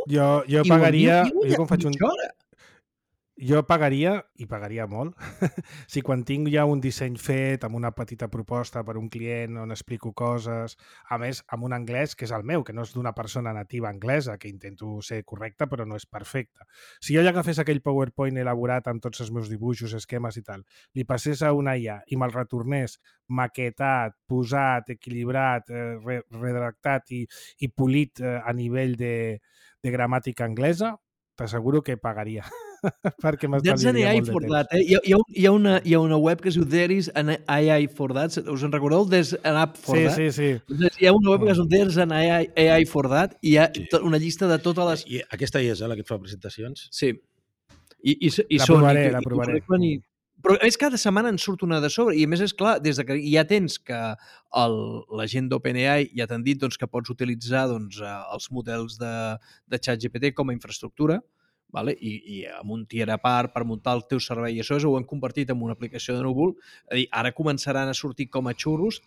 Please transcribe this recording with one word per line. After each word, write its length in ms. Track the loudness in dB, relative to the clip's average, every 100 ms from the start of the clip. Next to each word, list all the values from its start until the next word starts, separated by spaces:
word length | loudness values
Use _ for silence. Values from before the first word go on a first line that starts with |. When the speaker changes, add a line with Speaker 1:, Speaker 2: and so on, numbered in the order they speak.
| 0
Speaker 1:
Jo, 360 | 2 4 2 2
jo 100 | 2
Speaker 2:
i 0 |
ho 40 |
Speaker 1:
pagaria, 580 | 6 6 6 6 6 6
Speaker 2:
envio 200 | 4 2
i 40 | 2
ho 20 |
Speaker 1:
jo 40 | 2
quan 100 | 2
faig 180 | 0 0
un 60 |
Speaker 2:
mitja 140 | 0 0
hora. 280 | 0 -6 -12 _ _ _ _ _ _ _ _ _ -8
Speaker 1:
Jo 280 | 2 2 4
pagaria, 600 | 2 2 2 0 0 -6 -16
i 80 | -12
pagaria 400 | -10 -8 -8 -8
molt, 300 | -6 -8 -10
<laughs> 720 | -14 -4 -4 -4 -16 -18 -8
si 140 | -6 -2
quan 160 | -4
tinc 280 | -2 -2 0
ja 140 | 2 2
un 100 | 2
disseny 360 | -2 -4 -8 -8
fet, 460 | -4 -2 0 -2 -4
amb 80 | -6
una 140 | -6
petita 360 | -8 -12 -10 -10
proposta 540 | -8 -6 -6 -6 -10 -10
per 80 | -10
un 120 | -10
client 480 | -10 -8 -6 -8 -10
on 140 | -10
explico 380 | -12 -12 -10 -10
coses, 640 | -6 -4 -4 -6 -8 -10 -14 _ -20 -8
a 80 | -6
més, 220 | -6 -10 -10
amb 160 | -8 -6
un 80 |
anglès 400 | -6 -6 -4 -4 -6
que 120 | -8
és 40 |
el 120 | -8 -4
meu, 160 | -4
que 120 | -4 -10
no 60 |
és 100 | -10
d'una 220 | -6 -8 -8
persona 340 | -8 -6 -6
nativa 380 | -8 -8 -8 -8
anglesa, 480 | -6 -2 -2 -2 -10
que 140 | -14
intento 480 | -16 -18 -14 -12 -12
ser 220 | -10 -12 -10
correcte, 400 | -14 -12 -8 -6
però 180 | -6
no 120 | -8 -12
és 80 | -14
perfecte. 560 | -16 -10 -10 -10 _ _ _ -20 -14
Si 140 | 0 4
jo 80 |
ja 80 | 4
agafés 240 | 2 -2 -2
aquell 240 | 0 0
PowerPoint 560 | 0 -2 -2 -2 -4 -2
elaborat 480 | -2 -2 -2 -2 -4
amb 140 | -6
tots 200 | -8 -8 -8
els 60 |
meus 180 | -8 -6
dibuixos, 460 | -6 -4 -4 -6 -10
esquemes 400 | -8 -6 -6 -8
i 60 |
tal, 180 | -14 -16 -18 _ _
li 100 | -8
passés 380 | -4 -4 -2 -2
a 120 | 0
una 200 | 2 0 -2
I 120 | -4
A 160 | -10 -6
i 100 | -4
me'l 160 | -4
retornés 680 | -4 -6 -6 -4 -4 -4 -10 _ _ -6
maquetat, 840 | -4 -4 -4 -8 -2 0 0 -2 -8 -4
posat, 640 | -2 0 0 2 0 -4
equilibrat, 800 | -16 -10 -6 -4 0 0 -2 -6
eh, 220 | -10 -10 -10 -8
re-, 160 | -8 -8
redactat 800 | -8 -4 -4 -4 -4 -2 -2 -4 -10
i, 60 | -10 -14 -18 -8 -6
i 20 |
polit, 480 | 0 2 2 0 -4
eh, 160 | -6 -6 -4
a 80 |
nivell 400 | -4 -2 -2 -2 -2
de, 200 | -4 -2 -4 -6 _ _ _ _
de 80 | -4
gramàtica 540 | -2 0 0 -2 -4 -4
anglesa, 480 | 0 0 2 -2 -6 _ _ _ -10
t'asseguro 460 | -6 -2 2 2
que 160 | 0 -6
pagaria. 480 | -4 -6 -6 -8 -10 -14 -16 -6
<laughs> 0 | -6 -4 -6 -2
Perquè 240 | -2 -2 0
Speaker 2:
That's 380 | 2 2 4 4
an 80 | 4
Speaker 1:
m'estalviaria 140 | 4
Speaker 2:
A 40 |
I 40 | 2
Speaker 1:
molt 80 | 2
de 60 | -2
Speaker 2:
for 80 |
Speaker 1:
temps. 100 | 0
Speaker 2:
that, 200 | 0 2 2
eh? 60 |
Hi 120 | 4 4
ha, 20 | 6
hi 60 |
ha 40 | 4
un, 120 | 4 4
hi 60 | 6
ha 40 | 6
una, 180 | 6 4 4
hi 60 | 4
ha 40 |
una 140 | 6 4
web 220 | 4 2
que 60 | 0
es 60 | 2
diu 60 | 2
There 240 | 2 4
is 160 | 2 0 0
an 140 | 0
A 280 | -2 0 2 6 4
I 80 | 2
for 240 | -2 -2
that. 220 | -2 -2 -4 -4
Us 140 | -4 -2
en 60 | 0
recordeu? 300 | 4 4 6
There's 240 | 4 2 0 0
an 80 | 2
app 220 | 0 -2
for 160 | 0 4
Speaker 1:
Sí, 80 |
Speaker 2:
that. 140 | 4 2
Speaker 1:
sí, 80 | 0 0
sí. 140 | 0 0 -4
Speaker 2:
Doncs 320 | 0 2 6
hi 80 | 6
ha 60 | 6
una 160 | 6
web 140 | 4 4
que 60 |
es 80 | 4
Speaker 1:
Mm. 80 | 4
Speaker 2:
diu 80 | 4
There's 180 | 4 2
an 80 | 2
A 80 | 2 4 2
I, 80 | 2 4
A 200 | 6 6
I 40 | 4
for 220 | 2 2
that 300 | 2 2 0
i 140 | 4
hi 40 | 6
ha 120 | 6
Speaker 3:
Sí. 120 | 2 0
Speaker 2:
to-, 120 | 2
una 160 | 4 2
llista 300 | 0 0 2
de 80 | 2
totes 260 | 2 2 0
les 160 | 0 -4
Speaker 3:
I 140 | -8 -8
aquesta 300 | -6 -2 0
hi 60 | 0
és, 80 | 0
eh, 60 | -4
la 80 | -6
que 60 |
et 40 | -6
fa 80 | -8
presentacions? 680 | -8 -14 -12 -12 -12 -12 -12
Speaker 2:
Sí. 220 | -2 0 -2 _ _ _ _ _ -20 _ _
I, 140 | 0 2
i, 80 | 2
s-, 160 | 2 2
i 80 | 4
Speaker 1:
La 60 | 8
Speaker 2:
són, 140 | 8
Speaker 1:
provaré, 240 | 8 6 4
Speaker 2:
i, 40 | 0
Speaker 1:
la 60 |
Speaker 2:
i 60 | -2
Speaker 1:
provaré. 220 | -2 0 -2
Speaker 2:
correcten 220 | 0 2 2
i, 60 | -2
Speaker 1:
Mm. 460 | -8 _ _ _
Speaker 2:
però 140 | 4 6
és 140 | 4 2
cada 200 | 0 2
setmana 320 | 2 2 2
en 80 | -2
surt 260 | -4 -2
una 160 | 0 0
de 100 | 0
sobre 280 | 2 2 4
i, 80 | 2
a 20 |
més, 140 | 2
és 120 | 0
clar, 280 | 0 0 2
des 160 | 0 -2
de 60 | -2
que 100 | -4 2
ja 140 | 2 4
tens 320 | 2 0 -4
que 160 | -8 -6
el, 800 | -6 -8 -16 -20 -4 0 2 0 -4 -8 -10
la 160 | -8 -4
gent 220 | -4 -2
d'Open 300 | -2 -2 0 2
A 140 | 2
I 100 | 0 -4
ja 100 | -6
t'han 160 | -4
dit, 160 | -2 0
doncs, 160 | -2 -4
que 80 | -6
pots 240 | -6 -6
utilitzar, 540 | -6 -4 -4 -2 -2 0
doncs, 320 | -4 -8 -12
eh, 160 | -12 -12 -12
els 180 | -12 -10
models 460 | -8 -6 -6 -8 -10
de, 380 | -8 -6 -6 -8 _ _ -8
de 80 | -6
chat 220 | -4 -4
G 60 | -4
P 80 | -2
T 140 | -4
com 160 | -2 -4
a 40 |
infraestructura, 680 | -4 -10 -14 -12 -2 0 0 -4 _ _ _ _
vale? 220 | -6 -6 -6
I, 80 | -6 -10 -10
i 160 | -12 -12
amb 240 | -12 -10
un 140 | -10 -6
tier 220 | -4 -2
a 60 | 0
part 340 | 0 0 0
per 120 | -4 -4
muntar 300 | -4 -2 -2
el 80 | -2
teu 120 | -4
servei 340 | -4 -6 -4
i 60 | -4
això, 140 | -2 0 2
ho 100 | 0
han 100 | -2
convertit 400 | -8 -6 -4 -4
en 80 | -4
una 140 | -4
aplicació 400 | -6 -10 -10 -6 -2
de 60 |
núvol. 300 | -2 0 0 -2 -14 -20 -4
És 60 |
a 40 | -2
dir, 120 | -2
ara 200 | -2 -2
començaran 560 | 0 -2 -2 -2 -2 -2
a 60 | -4
sortir 320 | -8 -8 -6
com 160 | -6 -6
a 80 |
xurros 460 | -4 -2 -2 -2 -4